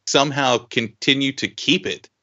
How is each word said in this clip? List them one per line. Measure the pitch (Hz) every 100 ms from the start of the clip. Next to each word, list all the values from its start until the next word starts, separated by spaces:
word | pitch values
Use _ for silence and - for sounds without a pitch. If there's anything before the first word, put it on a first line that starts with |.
| -
somehow | 143 143 139 131 117
continue | - 120 113 - - 135 135
to | 135 -
keep | - - 175 139
it | 80 - _